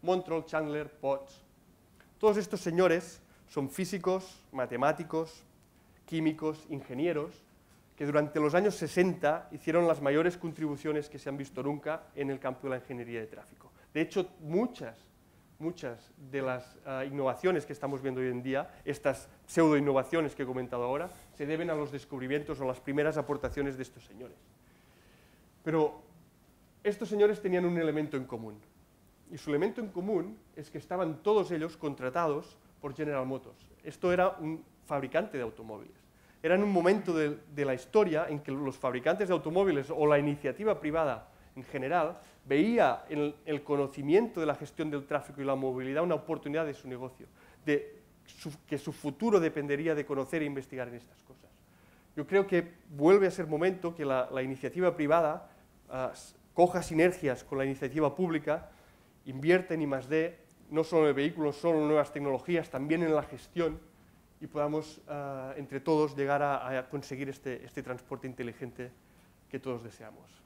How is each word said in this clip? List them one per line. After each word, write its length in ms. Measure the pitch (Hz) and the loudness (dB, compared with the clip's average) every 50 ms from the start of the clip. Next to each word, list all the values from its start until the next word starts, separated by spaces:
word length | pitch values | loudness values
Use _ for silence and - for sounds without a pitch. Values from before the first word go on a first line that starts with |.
| - | 2
Montrol, 420 | 170 185 185 180 - 165 165 156 | 2 2 2 2 -2 -4 -4 -4
Chandler, 440 | - - 156 156 151 147 151 151 147 | -2 -2 -2 -2 -2 -4 -4 -6 -8
Potts. 520 | - - - 135 139 139 135 - - - - _ _ _ _ _ - _ _ _ _ _ - - _ _ | -12 -4 0 0 0 0 -2 -12 -20 -20 -20 _ _ _ _ _ -20 _ _ _ _ _ -20 -20 _ _
Todos 180 | - 214 208 | 4 4 4
estos 240 | 208 196 - - 190 | 4 0 -4 -6 -4
señores 600 | - 175 165 175 185 175 165 175 175 - - - - _ - _ - - | -4 -2 4 4 6 6 6 4 0 -6 -18 -20 -20 _ -20 _ -20 -8
son 200 | - 151 135 131 | -4 -4 -4 -4
físicos, 760 | - - 190 180 - 190 170 185 185 190 190 - - - _ _ - | -4 -4 -4 -4 -4 -2 0 0 0 0 -2 -8 -20 -20 _ _ -4
matemáticos, 880 | 135 127 113 120 120 135 151 156 151 170 156 - 160 165 160 - - - _ _ _ - _ _ _ _ _ - _ _ | -4 -4 -2 0 2 2 2 2 2 -4 -4 -4 -4 -4 -4 -10 -20 -20 _ _ _ -20 _ _ _ _ _ -20 _ _
químicos, 640 | - 165 160 156 156 156 156 156 156 156 151 - - | -6 -4 0 0 0 0 0 -4 -6 -6 -6 -10 -10
ingenieros, 720 | 160 139 - - 127 123 156 175 165 151 147 170 180 - - _ _ _ _ _ - - _ _ _ | -10 -10 -10 -8 -6 -2 0 0 0 0 -4 -6 -10 -18 -20 _ _ _ _ _ -20 -20 _ _ _
que 100 | - 147 | -6 -4
durante 340 | 143 143 151 147 147 - 160 | 2 2 2 2 2 2 2
los 140 | 151 147 143 | 2 4 4
años 200 | 180 202 208 185 | 4 4 4 0
sesenta 760 | - 170 151 - 180 180 190 175 - - 139 156 170 - - - | 0 -6 -2 4 4 4 4 4 2 2 2 2 2 -4 -12 -16
hicieron 360 | 147 - - 156 170 175 170 | -8 -4 2 4 4 6 6
las 140 | 160 143 147 | 4 4 2
mayores 340 | 139 143 151 165 180 175 | 2 4 4 4 2 0
contribuciones 720 | 175 - 170 151 156 160 151 143 139 - 156 151 151 147 147 | -2 -8 -8 -6 -4 -4 -4 -4 -4 -4 -2 -2 -2 -4 -6
que 100 | - 139 | -12 -12
se 120 | - 139 | -8 -8
han 80 | 139 147 | -8 -8
visto 240 | - - - - 127 | -8 -10 -8 -4 -2
nunca 400 | 143 147 143 - 151 156 160 - - - | -2 -2 -2 -4 -6 -6 -6 -8 -14 -8
en 160 | - 143 139 | -6 -4 -4
el 80 | 139 131 | -4 -4
campo 280 | 131 135 127 127 - | -4 -6 -6 -4 -6
de 40 | 139 127 | -6 -6
la 40 | |
ingeniería 440 | 127 123 - 135 120 120 120 117 113 | -6 -6 -10 -10 -10 -8 -8 -8 -8
de 60 | 110 | -8
tráfico. 460 | 110 - - - - - _ - - _ _ - _ _ | -10 -14 -20 -20 -20 -20 _ -20 -20 _ _ -20 _ _
De 80 | 151 165 | -2 -2
hecho, 260 | - - 202 180 180 - - | 0 0 -2 -2 -2 -6 -14
muchas, 600 | 156 151 160 185 233 240 240 - 147 113 113 - - _ _ _ _ _ _ - _ _ _ _ | -10 -2 0 0 0 0 -4 -8 -12 -12 -12 -16 -20 _ _ _ _ _ _ -20 _ _ _ _
muchas 540 | 151 165 170 - - 135 117 113 - - - - 147 131 | -8 -8 -8 -6 -10 -10 -10 -10 -16 -20 -20 -20 -18 -8
de 120 | 131 139 135 | -6 -4 -2
las, 340 | 127 127 127 123 - - - - | -2 -4 -4 -8 -14 -20 -18 -12
ah, 220 | 139 135 131 135 | -10 -6 -6 -6
innovaciones 580 | 139 139 143 135 131 127 - - 185 185 160 143 | -6 -4 -2 0 0 -2 2 2 2 2 2 -2
que 80 | - 147 | -4 -10
estamos 300 | - - 139 143 131 131 | -6 -6 -6 -6 -4 -4
viendo 180 | 135 131 127 | -4 -2 -2
hoy 80 | 127 127 | -2 -2
en 140 | 123 123 123 | -2 -4 -4
día, 280 | 131 131 135 156 - - - - | -2 -2 -2 -2 -4 -12 -12 -6
estas 460 | - 143 - - 143 131 - - - - - _ | -6 -6 -2 0 -2 -2 -2 -6 -18 -20 -20 _
pseudo-innovaciones 880 | - - 165 165 156 151 143 147 143 139 131 127 - - 160 160 143 - | -4 2 4 6 6 6 6 4 4 4 2 2 2 0 0 0 0 -2
que 80 | - 143 | -6 -6
he 40 | |
comentado 380 | 123 131 127 127 120 127 120 120 | -4 -4 -6 -6 -4 -4 -4 -2
ahora, 240 | 123 131 143 170 185 - - - - - | -2 -2 -4 -6 -8 -12 -18 -20 -20 -10
se 140 | - 151 | -8 -4
deben 240 | 143 156 160 170 175 | -4 -2 -2 -2 -2
a 40 | 160 | -2
los 160 | 151 147 135 | -2 -2 -4
descubrimientos 680 | 135 139 - - - 131 127 127 139 147 147 151 151 131 | -6 -10 -12 -10 -10 -8 -4 -2 -2 -2 -2 -4 -6 -4
o 60 | 139 | -2
las 140 | 127 123 - | -4 -4 -4
primeras 360 | - - 139 147 147 156 151 | -4 -2 0 2 2 2 2
aportaciones 600 | 151 139 143 147 147 - 127 - 143 139 139 135 127 | 0 -2 -2 -2 -2 -2 -4 -2 -2 -4 -4 -4 -6
de 60 | 131 | -10
estos 200 | - - - - | -12 -12 -20 -20
señores. 320 | - 101 101 123 117 - _ - _ - _ _ _ _ _ _ _ _ _ _ - - - - _ - _ _ _ _ _ _ | -20 -18 -18 -18 -18 -18 _ -20 _ -20 _ _ _ _ _ _ _ _ _ _ -20 -20 -20 -20 _ -20 _ _ _ _ _ _
Pero 400 | 165 156 165 151 151 - - - - - - - - _ _ _ _ _ _ _ _ _ _ _ | 0 2 4 2 2 0 -4 -20 -20 -20 -20 -20 -20 _ _ _ _ _ _ _ _ _ _ _
estos 240 | 208 208 202 233 180 | -4 -2 -2 -4 -4
señores 320 | 214 208 208 208 214 208 | 4 4 6 4 4 2
tenían 240 | - 196 180 180 180 | 0 0 2 2 2
un 140 | 175 175 170 | 2 2 2
elemento 400 | 165 160 147 156 151 147 147 139 | 0 2 2 0 -2 -2 -4 -6
en 60 | 127 | -6
común, 360 | 120 - 113 113 110 104 104 - - _ _ - _ _ _ _ - _ _ _ - | -6 -8 -10 -10 -12 -14 -16 -20 -20 _ _ -20 _ _ _ _ -20 _ _ _ -18
y 80 | 175 143 | -18 -12
su 100 | - 156 | -6 -2
elemento 320 | 147 147 170 220 220 - | 0 2 2 0 -2 -4
en 80 | 233 202 | -10 -8
común 480 | 185 175 180 202 214 175 160 190 220 - - - _ | -8 -6 -4 -2 -2 -2 -2 -4 -10 -16 -20 -20 _
es 160 | - 147 - | -18 -18 -12
que 60 | - | -14
estaban 460 | 151 - - 180 185 185 165 156 151 - | -14 -10 -6 -4 -2 -2 -2 -4 -2 0
todos 280 | 208 214 214 180 - | 2 4 4 2 2
ellos 280 | 175 160 156 170 165 - | -2 -4 -4 -6 -8 -6
contratados 800 | - 147 135 123 127 127 127 170 170 160 143 147 - - - - _ - - - | -6 -6 -6 -2 -6 -4 0 0 0 0 0 -2 -4 -10 -20 -20 _ -20 -20 -12
por 160 | - 143 131 | -10 -10 -6
General 300 | - 156 151 147 135 131 | -4 -4 -2 -2 -2 -2
Motors. 420 | 127 135 131 - - - _ - - - _ - | -2 -4 -8 -8 -14 -20 _ -20 -20 -20 _ -16
Esto 300 | 156 147 - - 180 175 | -16 -12 -2 0 2 4
era 160 | 180 180 185 185 - | 4 4 2 2 -2
un 240 | 160 151 160 160 - _ _ _ _ | -6 -6 -6 -6 -10 _ _ _ _
fabricante 540 | - 151 143 135 127 135 156 190 214 - 139 | -4 -4 -4 -4 0 0 0 0 0 -4 -6
de 60 | 123 | -6
automóviles, 520 | 113 110 - 117 110 107 101 - - - - - _ _ _ - - - _ - | -6 -8 -10 -14 -14 -14 -14 -14 -18 -20 -20 -20 _ _ _ -20 -20 -20 _ 2
era 80 | 160 175 | 2 4
en 80 | 185 208 | 4 4
un 100 | 208 196 | 4 4
momento 400 | 180 165 180 196 214 196 190 170 | 4 6 6 4 4 2 0 0
de, 260 | 160 156 147 147 147 - - 147 | 2 2 0 -2 -4 -10 -12 -4
de 100 | 143 143 | -2 0
la 100 | 139 131 | 0 0
historia 520 | 120 - - - 220 214 180 156 151 165 - | -2 -4 2 4 4 4 6 2 0 -2 -2
en 120 | 156 147 | -4 -6
que 120 | 147 - 135 | -6 -6 -6
los 240 | 139 147 135 127 | -4 -4 -4 -4
fabricantes 520 | - - 131 123 127 120 151 170 196 208 180 | -2 -4 -2 -2 0 2 2 2 2 2 2
de 60 | 185 | 0
automóviles 560 | 165 151 160 160 185 196 196 165 143 131 131 | 0 0 0 2 4 4 4 2 0 0 -2
o 160 | 160 156 151 | 0 2 4
la 120 | 147 151 143 | 6 6 6
iniciativa 600 | 143 147 143 147 - 143 127 - 208 220 196 - | 4 2 -2 0 -2 -4 -4 0 0 0 0 0
privada 500 | - 151 147 165 160 143 120 110 - - - - - - - | -2 -2 0 0 0 0 -2 -4 -8 -16 -20 -20 -20 -20 -18
en 80 | 135 127 | -18 -16
general 540 | - - 143 127 135 165 180 156 156 180 - - - - - _ | -10 -8 -6 -2 0 2 2 2 0 -2 -8 -16 -20 -20 -20 _
veía 600 | 131 139 143 170 220 233 233 185 139 - - - - | 2 4 4 4 4 6 6 6 6 4 0 -4 -6
en 100 | 156 147 | -4 -2
el, 160 | 147 147 147 - - | -2 -2 -4 -8 -6
el 200 | - 151 139 - | -4 -4 -4 -2
conocimiento 760 | - 147 143 143 135 - - 139 143 156 196 240 226 233 180 | -2 0 0 0 -2 -4 -8 0 4 6 6 6 4 -2 -2
de 60 | 160 | -2
la 80 | 151 143 | -2 -2
gestión 360 | - 151 139 - - 160 151 | -2 -6 -14 -6 -6 -4 -4
del 160 | 147 143 135 | -4 -6 -6
tráfico 360 | - 151 143 131 - 143 139 135 | -2 -4 -4 -4 -4 -10 -6 -2
y 20 | |
la 120 | 139 135 | -2 -2
movilidad 480 | 135 135 131 127 127 127 131 135 151 170 | 0 0 -2 -2 -2 -4 -2 0 0 2
una 100 | 180 165 | 2 0
oportunidad 500 | 147 - - 160 147 - 147 143 160 165 | -2 -2 -4 -6 -6 -4 -4 -2 -2 -2
de 100 | 151 139 | -4 -6
su 120 | - - | -10 -10
negocio, 400 | 131 127 123 127 127 - - - - _ - - - - - _ | -12 -10 -10 -10 -12 -12 -16 -20 -20 _ -20 -20 -20 -20 -8 _
de 360 | 147 147 143 143 - - - - _ _ _ _ | 2 2 2 2 -4 -16 -20 -20 _ _ _ _
su, 280 | - - - - 160 143 - _ | -20 -20 -14 -12 -12 -12 -12 _
que 140 | - 156 139 | -8 -8 -6
su 140 | - - - | -6 -8 -12
futuro 480 | - - - 131 - 220 233 214 196 | -6 -6 -6 -4 0 0 6 6 6
dependería 540 | 165 156 156 156 143 143 143 143 160 165 156 | 6 4 0 -2 -2 0 -2 0 0 0 0
de 120 | 151 139 | 0 -2
conocer 360 | - 147 135 135 127 - 160 156 | -2 -2 -2 -2 -2 -2 -2 -2
e 20 | |
investigar 440 | 143 139 139 127 - - 131 123 117 | -2 -4 -6 -8 -10 -8 -8 -8 -8
en 60 | 120 | -10
estas 280 | 117 113 - - _ _ | -16 -16 -18 -20 _ _
cosas. 260 | _ 131 _ - - _ _ _ _ _ _ - - - _ _ _ _ | _ -20 _ -20 -20 _ _ _ _ _ _ -20 -20 -20 _ _ _ _
Yo 120 | - 147 | -10 -6
creo 200 | - 185 196 196 | 2 4 4 4
que 280 | 196 185 170 170 175 - - - - | 6 4 2 2 2 -8 -20 -20 -16
vuelve 360 | 156 143 143 165 190 208 196 | -4 4 8 8 8 8 8
a 40 | 180 | 4
ser 160 | - - 175 | 2 -2 -4
momento 480 | 156 156 151 170 190 190 180 - 170 170 | -2 0 2 2 2 0 0 -4 -6 -6
que 100 | 165 151 | -4 -2
la, 240 | 139 131 131 123 - 131 | 0 2 0 0 0 -2
la 100 | 131 131 | -4 -2
iniciativa 520 | 131 135 131 - 127 - 170 185 180 - | -4 -4 -4 -6 -6 -2 2 2 2 2
privada, 560 | 170 151 143 156 170 170 151 156 185 - - - - - _ _ _ _ - | 2 2 4 4 4 4 2 0 -4 -10 -16 -20 -20 -20 _ _ _ _ -12
ah, 200 | - 131 131 123 - | -8 -6 -6 -6 -6
s-, 240 | - - - - - _ _ _ | -10 -18 -20 -20 -20 _ _ _
coja 280 | - 175 175 175 180 165 | 4 4 4 4 -2 -4
sinergias 600 | - 165 156 170 180 175 - 160 143 123 117 - | -2 2 4 4 4 4 2 -2 -2 -2 -2 -6
con 160 | - 143 135 | -6 -4 -2
la 60 | 135 | -2
iniciativa 500 | 135 139 135 147 131 127 156 156 143 139 | -2 -2 -4 -6 -4 -2 0 0 0 2
pública, 560 | - 185 175 165 156 143 - 151 170 - - - - - - - _ _ _ _ _ _ | 0 -2 0 0 -2 0 -2 -4 -4 -4 -12 -20 -20 -20 -20 -20 _ _ _ _ _ _
invierta 500 | - 127 135 139 160 175 185 180 - 170 | -12 -10 -4 4 4 4 4 4 0 -2
en 80 | 160 160 | -2 0
I 40 | |
más 220 | 143 139 131 123 123 | 0 -2 -2 -2 0
D, 300 | 151 160 160 170 170 - - _ _ _ - - | 2 2 2 0 -4 -10 -20 _ _ _ -18 -4
no 140 | 143 156 160 | 0 0 0
solo 180 | 156 180 160 156 | 4 4 6 6
en 60 | 147 | 6
el 60 | 135 | 6
vehículo, 320 | 131 139 156 170 170 156 | 4 2 0 0 0 0
no 60 | 147 139 | 0 0
solo 280 | - - 170 165 156 | 0 0 2 2 4
en 80 | 151 147 | 4 4
nuevas 240 | 151 151 143 139 - | 4 4 4 2 0
tecnologías, 580 | 156 143 143 135 123 - - 175 170 156 - | -4 -2 -2 -2 -2 -2 0 -2 -2 -2 -2
también 320 | - 131 139 147 165 175 170 | -6 -6 -2 0 0 0 2
en 120 | 160 156 | 2 2
la 80 | 151 143 | 0 0
gestión, 540 | - - 123 - - - 170 170 160 156 165 - - _ - - - - _ _ _ _ _ | -2 -12 -16 -18 -10 -4 -2 -2 -2 -2 -4 -12 -18 _ -20 -20 -20 -20 _ _ _ _ _
y 60 | - | -18
podamos, 540 | - - 151 147 147 151 156 151 - - - - - | -10 -4 -2 -2 0 -2 -4 -4 -6 -14 -20 -14 -12
ah, 460 | 151 143 143 139 139 135 131 131 135 | -10 -8 -8 -8 -8 -8 -10 -10 -10
entre 240 | - 143 131 135 135 | -10 -12 -8 -8 -6
todos 340 | 135 170 160 151 151 147 139 | 0 2 4 4 4 2 0
llegar 280 | 139 139 139 143 143 147 | -2 0 2 2 2 4
a, 360 | 143 143 131 123 127 135 131 | 2 0 0 -2 -2 -4 -4
a 100 | 127 - | -4 -4
conseguir 400 | - 143 131 - 139 131 139 135 | -8 -8 -8 -8 -8 -8 -6 -8
este, 360 | 135 135 - 135 127 - - | -8 -8 -8 -8 -8 -8 -10
este 180 | 123 - - 131 | -12 -10 -10 -8
transporte 440 | 123 127 123 - - 143 127 - | -8 -10 -10 -8 -12 -12 -10 -8
inteligente 640 | 131 123 - 127 117 113 - 139 123 120 - 123 123 123 _ _ _ - - - _ _ _ _ _ | -10 -10 -8 -8 -10 -8 -10 -12 -12 -10 -12 -14 -14 -14 _ _ _ -20 -20 -20 _ _ _ _ _
que 100 | - - | -12 -10
todos 240 | - 131 123 117 113 | -6 -6 -8 -8 -8
deseamos. 480 | 113 101 - 113 107 - - - - - - _ | -14 -18 -18 -20 -20 -20 -20 -20 -20 -20 -20 _